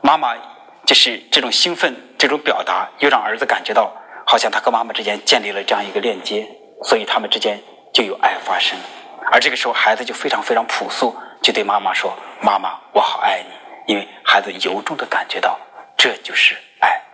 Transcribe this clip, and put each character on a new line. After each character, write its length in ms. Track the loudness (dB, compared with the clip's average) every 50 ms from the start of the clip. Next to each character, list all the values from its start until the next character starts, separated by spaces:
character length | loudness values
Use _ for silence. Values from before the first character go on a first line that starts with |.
妈 160 | 6 4 4
妈 160 | 4 2 -2 -2 -4 -8 -18 -20 -20 -20 -20 -20 -4 0
就 100 | 2 4
是 260 | 4 4 2 0 -4 -6 -2
这 120 | -2 0
种 100 | 0 0
兴 240 | 0 0 0 0 0
奋， 180 | 0 0 -2 -2 -4 -16 -20 -2
这 80 | 0 2
种 140 | 2 2 0
表 240 | 0 0 0 0 0
达， 260 | -2 -2 -2 -2 -4 -4 0
又 100 | 2 4
让 120 | 4 2
儿 160 | 2 -2 -2
子 80 | -2 0
感 160 | 0 0 -2
觉 120 | -2 0 2
到 180 | 2 2 2 -2 -12 -20 -20 -20 -8 0
好 120 | 2 2
像 120 | 2 2 0
他 120 | -2 0
和 100 | 0 2
妈 140 | 2 2 0
妈 80 | -2 -4
之 100 | -4 -4
间 160 | -4 -4 -2 2
建 180 | 2 2 2 2
立 80 | -2
了 100 | -4 -4
这 140 | -2 0 -2
样 100 | -2 -2
一 60 | -2
个 80 | -4 -2
链 240 | -2 -2 -2 -2 -6
接， 240 | -4 -4 -4 -6 -6 -14 -20 -20 -20 -18 -12 0
所 140 | 0 0
以 60 | 0 2
他 160 | 0 -2 -2
们 100 | 0 0
之 80 | -2
间 240 | 0 0 -2 -4 -4 -10 -20 -20 -20 -20 0 2
就 80 | 2
有 160 | 2 2 -2 0
爱 160 | 0 0 0 0 -4
发 120 | -2 -2
生。 220 | 0 0 -2 -4 -6 -12 -14 -16 -18 -18 -18 -18 -6 0 4
而 120 | 4 4
这 80 | 4 2
个 80 | 0
时 100 | 0 -2
候， 60 | -2 0
孩 200 | 2 2 2 2
子 120 | 0 -2
就 80 | -8 -8
非 160 | -6 -2 -2
常， 120 | -2 -2
非 140 | 0 0 0
常 100 | 0 0
朴 240 | -2 -4 -4 -4 -6
素， 280 | -2 -2 -2 -2 -2 -6 -16 -16 -12 0
就 100 | 0 2
对 140 | 2 2 0
妈 160 | 0 0 0
妈 120 | 0 0 -2
说 240 | 0 -2 -4 -6 -8 -14 -16 -14 0
：“妈 160 | 2 2 2
妈， 220 | 2 0 -2 -8 -8 -14 0 2
我 80 | 2
好 180 | 2 2 0 0
爱 220 | 0 0 0 -2
你。” 80 | -6 -10 -18 -20 -20 -20 -20 -12 -4 -2
因 60 | -2
为 100 | -2 -2 -8 -16 -4 2
孩 160 | 4 4 4
子 140 | 2 0 -6 -4 -2
由 180 | -2 -2 -2
衷 140 | -4 -6 -6
地 100 | -6 -6
感 220 | -4 -4 -4 -4
觉 140 | -4 -6 -2
到 180 | -2 -2 -2 -2 -10 -18 -20 -20 -20 -10 _
这 180 | 0 0 0 0
就 160 | -4 -8 -4 0
是 220 | 2 2 2 2 0 -12 -20 _ _
爱。 220 | 2 2 2 0 -4 -14